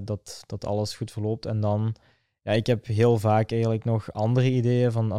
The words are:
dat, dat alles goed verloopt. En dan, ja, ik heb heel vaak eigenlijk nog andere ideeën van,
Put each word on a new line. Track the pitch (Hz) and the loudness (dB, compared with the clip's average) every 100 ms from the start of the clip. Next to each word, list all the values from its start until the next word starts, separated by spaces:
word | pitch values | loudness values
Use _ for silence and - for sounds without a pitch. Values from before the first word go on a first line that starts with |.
dat, | 101 104 - - - | -4 -8 -8 -20 -12
dat | 104 - | -10 -4
alles | 104 107 - | -2 -2 -6
goed | 110 | -10
verloopt. | - 107 113 - | -6 -4 -4 -4
En | 110 | -2
dan, | 104 104 110 113 _ _ _ _ | 0 0 0 -4 _ _ _ _
ja, | - | -2
ik | 110 117 | 0 2
heb | 113 - | -2 0
heel | 104 120 117 | 2 4 4
vaak | 107 107 110 | 4 2 2
eigenlijk | 117 113 110 117 | 0 0 0 -2
nog | 113 - | -2 -4
andere | 107 110 123 127 | -2 0 2 2
ideeën | 127 120 123 123 | 2 2 2 2
van, | 113 110 | 0 -2